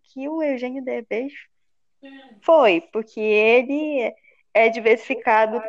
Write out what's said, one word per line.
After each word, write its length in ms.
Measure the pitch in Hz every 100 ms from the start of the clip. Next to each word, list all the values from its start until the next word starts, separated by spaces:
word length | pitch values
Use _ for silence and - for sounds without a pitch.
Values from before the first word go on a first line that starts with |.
que 260 | _ 262 277
o 140 | 320
Eugênio 400 | 302 254 254 269
Derbez 500 | 254 240 233 208 277 - - _ _ _ _ _ 269 269 - _
foi, 380 | - 320 233 170 -
porque 280 | 214 220 -
ele 920 | 214 214 220 247 254 285 302 285 220 - _ _ _
é 140 | 214 233
diversificado. 920 | 233 220 220 - 254 247 220 220 226